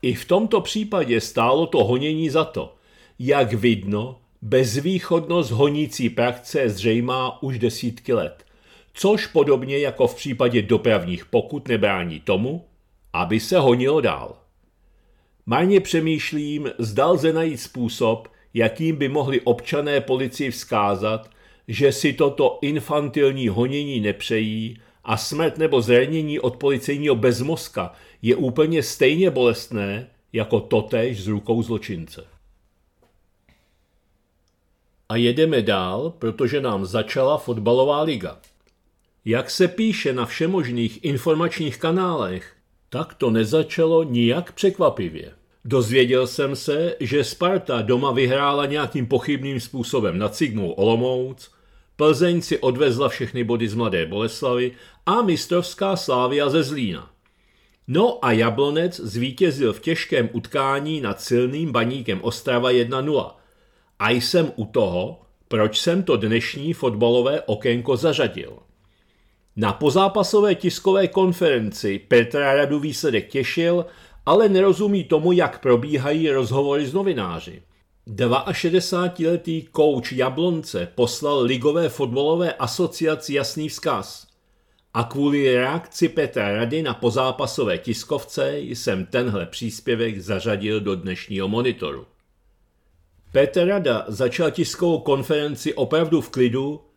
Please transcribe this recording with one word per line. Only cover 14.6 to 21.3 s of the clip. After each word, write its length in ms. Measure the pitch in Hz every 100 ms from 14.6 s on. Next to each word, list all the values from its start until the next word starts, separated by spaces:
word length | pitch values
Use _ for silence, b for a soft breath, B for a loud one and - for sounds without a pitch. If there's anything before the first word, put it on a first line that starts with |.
| _ _ _ _ _ _ _ _ -
Marně 340 | 123 180 196
přemýšlím, 920 | 190 170 160 156 - 151 147 147 143 -
zda 300 | 113 104 147
lze 260 | 175 160
najít 240 | 160 160 135
způsob, 680 | - 127 117 - 117 113 - b b
jakým 420 | 117 110 - 160 156
by 140 | 139
mohli 320 | 143 135 135
občané 600 | 123 120 - 147 147 143
policii 500 | 123 127 131 - 139
vzkázat, 760 | 117 - 117 101 98 107 110 -